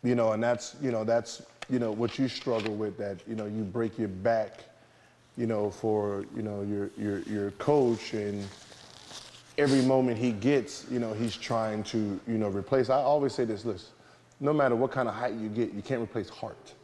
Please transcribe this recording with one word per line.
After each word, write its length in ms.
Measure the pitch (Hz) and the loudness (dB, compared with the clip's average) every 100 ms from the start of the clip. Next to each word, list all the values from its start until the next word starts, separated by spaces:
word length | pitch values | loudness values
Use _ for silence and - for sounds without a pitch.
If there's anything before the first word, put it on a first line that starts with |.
You 120 | 123 | 2
know, 180 | 123 113 | 4 4
and 100 | 107 | 4
that's, 340 | 120 120 - - | 2 0 -2 -6
you 100 | 139 | -2
know, 140 | 117 | 0
that's, 380 | 110 117 - - - - - | 2 2 0 -12 -16 -18 -2
you 100 | 127 | 0
know, 120 | 117 | 0
what 280 | 107 117 - | 0 -2 0
you 100 | 135 | -2
struggle 460 | - - 113 107 | -2 -2 0 0
with, 220 | 104 107 98 | -2 -4 -4
that, 220 | 101 95 - | -6 -6 -8
you 60 | |
know, 120 | 113 104 | -6 -4
you 180 | 107 | -4
break 340 | 104 101 113 110 | -4 -2 -2 0
your 100 | 110 | -4
back, 560 | 92 101 113 104 - - - - - - _ _ - | 0 2 2 0 -6 -20 -20 -20 -20 -20 _ _ -4
you 100 | 117 | 0
know, 220 | 110 104 | 2 0
for, 540 | 98 113 107 104 98 98 | 0 0 0 0 -2 -6
you 80 | 110 | -6
know, 200 | 107 104 | -6 -4
your, 280 | 101 101 98 - | -4 -2 -4 -4
your, 220 | 104 101 | -2 -2
your 260 | - 107 101 | -4 -4 -4
coach, 640 | 98 - 147 123 113 - | -2 2 4 6 2 -2
and 320 | 110 104 101 98 - - - - - - - - - - - | -4 -2 -4 -6 -10 -20 -20 -20 -20 -18 -18 -18 -20 -14 0
every 240 | 143 135 | 4 6
moment 340 | 127 131 127 113 | 6 6 4 2
he 160 | 123 | 0
gets, 540 | 107 120 143 107 - - | 2 4 2 2 -10 -6
you 80 | 127 | -4
know, 140 | 117 | -2
he's 240 | 107 117 - | -2 -4 -4
trying 460 | - 117 110 107 | -2 0 0 -2
to, 340 | 104 113 104 95 - | -2 -2 0 -2 -2
you 120 | 113 | 0
know, 100 | 107 | 0
replace. 400 | 98 92 135 123 | -2 0 2 4
I 80 | 131 | 4
always 380 | 135 147 139 | 4 4 2
say 100 | 139 | 0
this, 200 | 120 107 | -2 -2
listen, 260 | 117 95 - - - - _ _ | -4 -6 -8 -20 -20 -20 _ _
no 140 | 143 | 0
matter 220 | 151 139 | 4 4
what 160 | 117 131 | 4 2
kind 180 | 135 117 | 0 -2
of 60 | |
height 200 | 107 120 | -2 -4
you 140 | 113 107 | -4 -4
get, 260 | 107 117 | -2 -2
you 80 | 101 | -2
can't 180 | - 131 | -4 -4
replace 280 | 113 117 98 | -2 -4 -6
heart. 440 | - 110 101 - - | -8 -12 -12 -20 -20